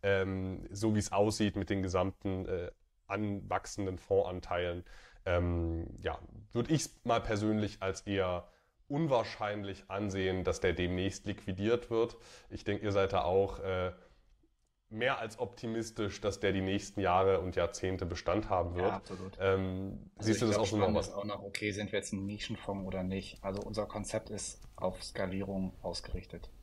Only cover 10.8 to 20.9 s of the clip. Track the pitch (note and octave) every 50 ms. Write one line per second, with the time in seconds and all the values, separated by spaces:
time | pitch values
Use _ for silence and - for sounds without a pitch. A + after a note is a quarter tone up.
10.8 | F2 F2 F2+ F2+ F#2 G2 - - - G2+ G2 - - - F#2+ F#2 G2+ G#2+ A#2+ A#2+
11.8 | - - A2+ A2+ A#2 A2+ - - - - - - - - A2 G#2 - - G2+ A2
12.8 | A2 G#2 G2 G2+ G2 F#2+ G2 F#2 - E2 F#2 G2 G2 F#2+ - - - F#2+ F#2+ F#2
13.8 | F2+ F#2 F2+ - - - - _ _ _ _ _ _ _ _ _ _ _ _ _
14.8 | _ _ A2 G#2+ A#2+ C3 C3+ G#2+ A2+ A2 G#2+ - B2+ G2+ - - - A2+ A2+ A2+
15.8 | A2 A2 - - G#2+ G2 - - - G#2 G2 - - G2 F#2+ G2 F#2+ F#2 G2 G2+
16.8 | - - - - F#2+ F2+ F2+ F#2 F#2+ G2 F#2+ F2+ F2 F#2 F2 F2+ F2 E2+ - -
17.8 | - F#2 F#2 F2+ F#2+ E2+ F2 - - - F2+ G#2 - - G2 F#2 E2+ F2 F2 F2
18.8 | F#2 G2 F#2 G2 - - G2 F#2 F#2 F#2+ - - F#2+ F#2+ F#2+ F#2+ F#2+ F#2+ F#2 F#2
19.8 | F#2+ G2 G2+ - - - _ - G#2 A2 A2 A2 B2 A2 G2+ G#2 A2 G2 G#2+ G#2
20.8 | G2+ F#2